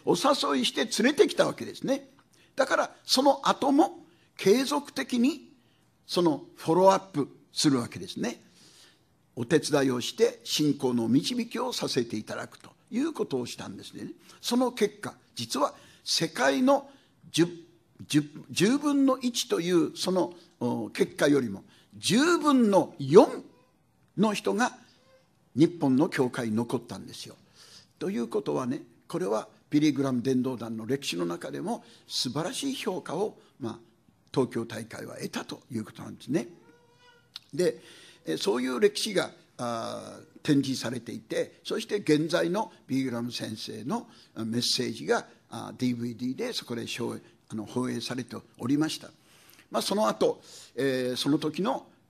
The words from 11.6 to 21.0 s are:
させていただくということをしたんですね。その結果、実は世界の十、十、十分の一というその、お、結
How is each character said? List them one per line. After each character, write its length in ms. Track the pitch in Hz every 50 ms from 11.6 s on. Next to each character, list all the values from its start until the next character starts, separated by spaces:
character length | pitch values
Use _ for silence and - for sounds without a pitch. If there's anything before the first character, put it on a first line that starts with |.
| - - -
さ 160 | - 170 139
せ 160 | - 135 117
て 120 | 117 113
い 80 | 110 110
た 120 | - -
だ 100 | 117 120
く 120 | - - -
と 120 | - - - _ _ _
い 100 | - 233
う 120 | 285 330 302
こ 140 | - 214
と 140 | - 143 127
を 60 | 123
し 100 | 120 -
た 100 | - 92
ん 100 | 107 95
で 80 | 98 -
す 100 | - -
ね。 140 | - - - - - _ - - -
そ 160 | - - 233
の 160 | 247 262 240 247
結 240 | - 214 202 -
果、 180 | - - - - - _ _ _
実 260 | - 117 - - 254
は 140 | 294 - - - - - - _ _
世 240 | - - - 254 -
界 340 | - - 254 277 277 269 254
の 260 | 262 277 269 - - - - _ _ _ _ - -
十、 180 | - 151 170 175 175 - - - _ _ _ _ _ - 98
十、 160 | - 139 151 147 147 - - - -
十 280 | 127 - 170 214 262 285
分 280 | 294 294 285 277 269
の 120 | 269 - -
一 300 | 240 247 233 - - -
と 120 | 208 190
い 100 | 170 175 180
う 240 | 165 151 - -
そ 160 | - - 175 185
の、 220 | 180 - - - - - _ _ _
お、 300 | 123 120 120 117 110 107
結 240 | - -